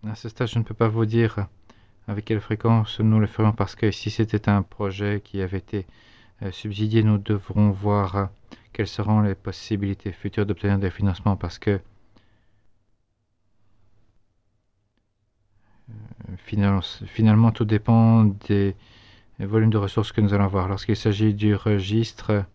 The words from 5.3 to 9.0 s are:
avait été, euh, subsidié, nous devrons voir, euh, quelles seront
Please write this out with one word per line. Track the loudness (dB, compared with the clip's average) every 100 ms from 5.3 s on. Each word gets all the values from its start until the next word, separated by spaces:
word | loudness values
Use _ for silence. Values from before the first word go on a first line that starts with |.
| -8
avait | -6 -6
été, | -6 -8 -8 -16 _ -20 _ _
euh, | -12
subsidié, | -10 -10 -4 0 2
nous | 4 2
devrons | 0 -4 -2 2 2
voir, | 2 0 0 0 -2
euh, | -4 -8 _ -20 _
quelles | -6 -6
seront | -4